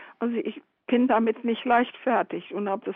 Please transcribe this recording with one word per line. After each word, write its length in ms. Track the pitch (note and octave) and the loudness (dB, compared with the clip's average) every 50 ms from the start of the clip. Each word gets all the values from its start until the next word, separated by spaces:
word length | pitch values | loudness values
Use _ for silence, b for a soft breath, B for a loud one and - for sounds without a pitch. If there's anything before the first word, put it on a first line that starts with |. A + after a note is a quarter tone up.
| B B B B | B B B B
Also, 180 | A#3 A#3+ A#3 | -4 -2 -2
ich 240 | A3+ - A3 G#3+ - - _ _ _ _ | -2 -4 -6 -8 -10 -16 _ _ _ _
bin 220 | - B3+ A#3+ B3 C4 | 0 2 2 4 4
damit 380 | A#3 A3 A3+ A3+ A3 - - | 4 2 2 2 0 -2 -2
nicht 180 | A#3 A3+ - - | -4 -4 -2 0
leichtfertig 880 | B3+ A#3+ A#3 B3 A#3+ - - - - A#3+ G#3 - - - E3+ F3+ - - | 2 4 4 2 2 -4 -8 -2 0 0 0 0 -2 -6 -10 -10 -8 -8
und 160 | F#3 G#3 G3+ | -6 -4 -2
habe 160 | G3 G#3+ - | -4 -4 -4
das 100 | - G3 | -8 -8